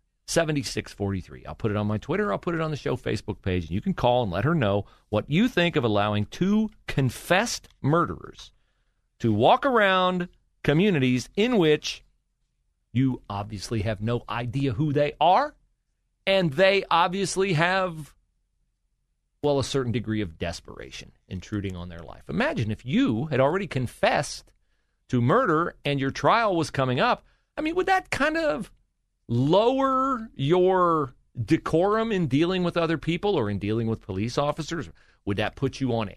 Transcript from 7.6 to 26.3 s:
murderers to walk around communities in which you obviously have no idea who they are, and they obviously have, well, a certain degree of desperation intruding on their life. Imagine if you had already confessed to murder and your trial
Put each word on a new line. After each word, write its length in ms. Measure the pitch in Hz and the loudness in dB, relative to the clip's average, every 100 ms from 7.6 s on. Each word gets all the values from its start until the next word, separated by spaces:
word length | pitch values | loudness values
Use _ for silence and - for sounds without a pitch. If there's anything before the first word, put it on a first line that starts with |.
| - _ | -12 _
murderers 720 | 131 160 156 82 - - - _ _ _ _ _ _ - | 0 2 0 -6 -14 -20 -20 _ _ _ _ _ _ -4
to 140 | 117 | 0
walk 340 | 104 139 254 285 | 4 4 4 4
around 640 | 240 196 185 185 180 180 _ _ _ | 2 4 4 2 0 -6 _ _ _
communities 680 | - 147 208 165 131 127 - | 2 4 4 4 2 0 -2
in 220 | - 233 233 | 0 2 4
which 480 | 160 151 - - _ _ _ _ _ _ _ _ _ | 4 2 -2 -12 _ _ _ _ _ _ _ _ _
you 300 | 117 135 123 - | 0 0 -2 -8
obviously 540 | 101 104 104 - 117 | -10 -8 -10 -6 -4
have 180 | 98 104 | -4 -4
no 220 | 107 120 - | -4 -4 -4
idea 440 | 113 123 139 139 | -6 -6 -2 -2
who 200 | 110 151 | 0 0
they 220 | 143 147 - | 2 0 2
are, 340 | 160 202 294 - _ _ _ _ _ _ - | 4 4 2 -6 _ _ _ _ _ _ 0
and 260 | 190 170 | 2 2
they 320 | 135 190 196 - | 4 4 4 2
obviously 640 | 165 180 190 190 180 196 | 2 2 0 -2 0 0
have, 600 | 151 170 190 185 156 147 _ _ _ _ _ _ _ _ _ _ _ _ _ | 2 2 2 -2 -6 -14 _ _ _ _ _ _ _ _ _ _ _ _ _
well, 180 | 147 139 | 0 0
a 40 | |
certain 280 | 127 139 123 | 0 -2 -2
degree 280 | 117 107 107 | -4 -2 -4
of 180 | 95 80 | -4 -6
desperation 720 | 85 85 - - 65 - - _ - | -8 -8 -14 -18 -16 -16 -18 _ -14
intruding 480 | 92 - 107 98 92 | -12 -8 -6 -6 -8
on 120 | 87 | -12
their 140 | 85 | -14
life. 220 | 71 50 - | -16 -16 -8
Imagine 420 | 175 277 277 107 | -4 -2 -2 -4
if 140 | 107 | -4
you 420 | 123 196 269 110 151 | -2 0 0 0 0
had 120 | 123 | 2
already 300 | 139 185 196 | 2 0 -4
confessed 840 | 131 120 - 208 254 - - - _ _ _ _ _ - | -4 -6 -2 0 0 -2 -8 -18 _ _ _ _ _ -4
to 120 | 127 | 0
murder 560 | 120 208 254 156 170 - | 4 4 4 2 -2 -4
and 160 | 143 143 | -4 -2
your 100 | 135 | -2
trial 460 | - 143 | 0 2